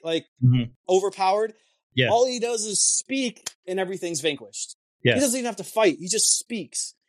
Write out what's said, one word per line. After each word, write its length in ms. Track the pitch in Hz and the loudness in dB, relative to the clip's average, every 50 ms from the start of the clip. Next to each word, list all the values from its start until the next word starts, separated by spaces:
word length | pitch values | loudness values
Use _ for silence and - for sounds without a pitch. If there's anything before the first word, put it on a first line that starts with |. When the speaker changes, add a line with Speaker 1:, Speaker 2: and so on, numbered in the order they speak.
| - | -2
Speaker 1:
Like, 220 | 165 165 160 - _ _ - 127 | -4 -4 -4 -4 _ _ 2 4
Speaker 2:
Mm-hmm. 260 | 123 123 127 117 117 - _ _ - | 4 4 4 0 -4 -8 _ _ 2
Speaker 1:
overpowered. 680 | 185 190 190 196 - - 190 190 196 208 220 220 214 _ _ _ _ _ _ _ - | 2 2 2 0 -2 0 0 2 2 2 0 -2 -6 _ _ _ _ _ _ _ 0
Speaker 2:
Yeah. 160 | 127 131 117 | 0 2 4
Speaker 1:
All 160 | 202 233 254 262 | 4 4 4 2
he 100 | 247 240 | 0 -2
does 260 | 226 240 240 220 208 | -4 -4 -4 -4 -4
is 140 | 214 196 - | -4 -2 0
speak 720 | - - - - - - 262 269 262 233 - - - - - _ _ | 0 0 0 -2 -2 -4 -2 -2 -2 -4 -4 -8 -14 -16 -16 _ _
and 140 | 180 185 190 | -6 -4 -4
everything's 400 | 185 180 196 175 185 170 170 143 | -4 -4 -6 -6 -6 -6 -6 -2
vanquished. 560 | 143 160 143 - 113 101 - - - - - _ _ _ _ _ - | -2 -2 -4 -4 -8 -14 -12 -12 -12 -12 -14 _ _ _ _ _ 0
Speaker 2:
Yeah. 120 | 127 113 | 2 2
Speaker 1:
He 60 | 247 | 4
doesn't 160 | 285 254 233 262 | 2 2 0 0
even 80 | 240 | -2
have 100 | 240 202 | -4 -6
to 80 | - 175 | -8 -10
fight. 320 | - - 220 220 185 139 110 | -4 0 4 4 4 4 2
He 80 | 165 185 | -2 -4
just 300 | 196 214 - - - - | -2 0 2 2 2 0
speaks. 560 | - - 240 208 156 - - - - - - _ _ | -2 -6 -8 -8 -8 -8 -8 -10 -10 -10 -12 _ _